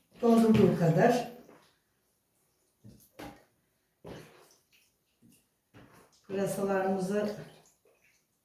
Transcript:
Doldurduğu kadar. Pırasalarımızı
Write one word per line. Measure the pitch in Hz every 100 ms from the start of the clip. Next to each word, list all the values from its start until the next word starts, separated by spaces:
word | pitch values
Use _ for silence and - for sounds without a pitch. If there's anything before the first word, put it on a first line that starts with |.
| _ -
Doldurduğu | 233 226 220 214 185 165
kadar. | 165 175 226 247 - - - - _ _ _ _ _ _ _ _ _ _ _ _ 107 - _ - 98 - _ _ _ _ _ _ - - - - _ _ _ _ _ _ _ _ _ _ _ _ _ - - - _ _ _
Pırasalarımızı | 196 190 202 196 196 190 190 185 208 208 - - - _ _ _ _ _ _ _ _